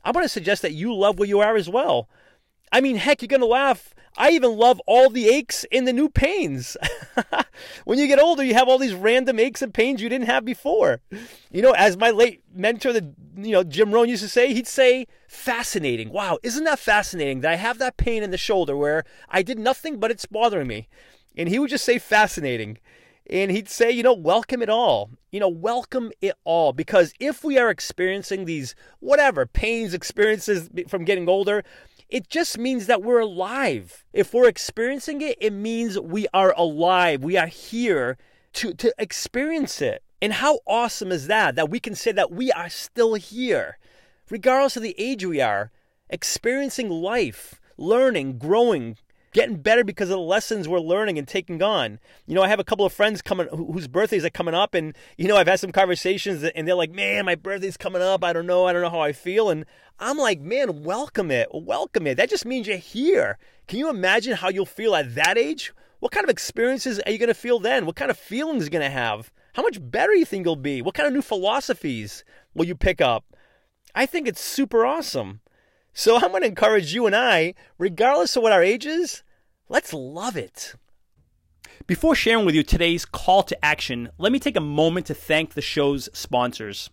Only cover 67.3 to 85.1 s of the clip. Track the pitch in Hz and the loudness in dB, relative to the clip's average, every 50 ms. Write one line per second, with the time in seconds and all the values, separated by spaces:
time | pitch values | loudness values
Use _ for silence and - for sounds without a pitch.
67.3 | 214 - - 240 247 233 180 226 269 254 - - 123 - 277 269 - - - - | 0 -2 0 -2 -2 0 0 0 0 0 -2 -4 -6 -4 -2 -2 -2 -4 -6 -8
68.3 | 202 254 302 320 311 240 160 147 151 160 147 139 139 131 120 113 107 107 113 - | -6 -4 -4 -2 -2 -2 -4 -2 -2 -2 -2 -2 -4 -4 -4 -4 -4 -6 -10 -18
69.3 | _ _ _ _ _ - - - 226 202 139 120 - - - - 427 370 320 - | _ _ _ _ _ -2 -2 -2 -2 -4 -12 -6 -2 0 2 4 4 4 4 2
70.3 | - 190 175 175 160 143 131 143 139 127 120 170 - - 294 294 254 285 - - | -2 -4 -2 -2 -2 -2 -4 -6 -4 -4 -6 -6 -2 -2 -2 0 0 -2 -2 -2
71.3 | 226 190 180 202 233 277 - - 254 - - 151 123 113 107 101 - - _ _ | -4 -2 0 0 0 -2 -2 -4 -4 -4 -4 -6 -6 -6 -8 -12 -14 -18 _ _
72.3 | _ - _ _ _ - 165 170 180 - - 196 180 - 160 123 117 113 _ _ | _ -20 _ _ _ -2 -2 -2 0 0 0 0 2 2 2 2 2 0 _ _
73.3 | - _ _ _ _ _ _ _ _ _ _ _ _ - 262 262 - 349 294 240 | -20 _ _ _ _ _ _ _ _ _ _ _ _ -2 -2 0 -2 -4 -4 -4
74.3 | 180 - - - - - 277 208 - 226 226 254 294 330 - - - 131 107 95 | -6 -6 -10 -6 -2 -2 -2 2 2 2 2 2 0 -2 -4 -6 -6 -6 -6 -8
75.3 | 98 107 _ _ _ _ _ _ _ _ _ _ _ - - 220 226 240 311 359 | -12 -16 _ _ _ _ _ _ _ _ _ _ _ 0 4 4 4 6 4 2
76.3 | 370 381 339 233 185 - 214 214 220 208 170 143 170 233 240 214 196 220 254 247 | 0 0 -2 -2 0 2 4 4 4 4 2 0 -2 0 2 2 2 2 4 4
77.3 | 202 165 160 175 - _ - _ _ - 175 196 170 - 226 254 285 330 349 - | 4 2 2 0 -4 _ -20 _ _ -4 -4 -4 0 2 4 4 4 4 2 2
78.3 | - 254 226 220 208 185 170 190 226 247 294 294 320 339 359 - - - _ _ | 0 2 4 6 6 6 6 4 2 0 -2 -4 -2 -2 -2 -4 -6 -14 _ _
79.3 | _ _ _ _ _ _ _ _ 240 277 - - 165 147 127 131 147 170 202 247 | _ _ _ _ _ _ _ _ -2 -2 -2 -2 -10 -10 -10 -10 -10 -8 -8 -6
80.3 | 202 156 101 90 _ - - - - - _ _ _ _ _ _ _ _ _ _ | -6 -8 -10 -10 _ -18 -18 -18 -18 -20 _ _ _ _ _ _ _ _ _ _
81.3 | _ _ _ _ _ _ - - - - - - 175 - - 320 320 - - 220 | _ _ _ _ _ _ -20 -20 -20 -20 -6 -6 -4 0 2 2 2 4 2 2
82.3 | 226 226 208 175 151 151 147 - - - 170 170 170 170 - - - - - - | 2 4 2 4 2 2 2 2 2 2 2 0 0 -2 -6 -10 -10 -4 2 4
83.3 | 185 196 185 - 170 - - 151 151 - - - 127 120 120 117 - - 165 208 | 4 4 4 0 -4 -2 0 -2 -2 -2 -4 -6 -6 -6 -8 -12 -8 -2 0 0
84.3 | 254 277 - 285 - 180 156 147 147 151 160 165 170 185 - - | 0 0 -2 -2 -2 -2 -4 -2 0 2 2 2 2 -2 -4 -6